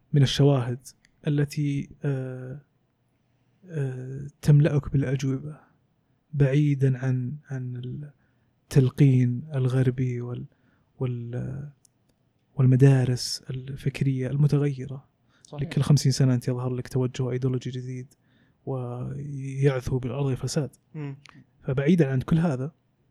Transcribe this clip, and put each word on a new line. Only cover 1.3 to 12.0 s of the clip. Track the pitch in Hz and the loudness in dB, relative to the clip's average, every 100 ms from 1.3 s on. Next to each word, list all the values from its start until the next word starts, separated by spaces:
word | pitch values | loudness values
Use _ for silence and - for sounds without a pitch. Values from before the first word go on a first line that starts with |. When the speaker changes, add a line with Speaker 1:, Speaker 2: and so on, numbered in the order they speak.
| 143 143 - 147 139 139 - | 0 0 -2 -2 -4 -6 -6
Speaker 1:
آه، | 143 135 131 127 127 139 _ _ _ _ _ _ _ _ _ _ 180 | -4 -4 -6 -10 -12 -14 _ _ _ _ _ _ _ _ _ _ -10
آه، | 160 135 127 127 135 143 _ | -6 -4 -6 -10 -12 -12 _
تملأك | - 147 147 143 - | 4 6 6 2 0
بالأجوبة، | 139 135 135 135 131 147 151 _ _ _ _ _ _ _ | -2 0 -2 -2 -4 -8 -16 _ _ _ _ _ _ _
بعيدا | 143 139 143 147 139 135 127 | 2 4 4 2 2 2 2
عن، | 131 127 123 147 _ | 0 -2 -4 -8 _
عن | 131 127 123 127 131 147 _ _ _ _ _ | -10 -8 -10 -10 -12 -14 _ _ _ _ _
التلقين | _ 143 127 - 143 127 123 123 156 | _ 4 4 6 6 6 4 0 -6
الغربي | 143 127 131 127 127 127 120 | -2 0 2 2 0 -4 -4
وال-، | 120 123 139 _ _ _ _ _ | -8 -10 -12 _ _ _ _ _
وال-، | 127 120 117 123 127 131 147 _ _ _ | -6 -6 -8 -8 -8 -10 -12 _ _ _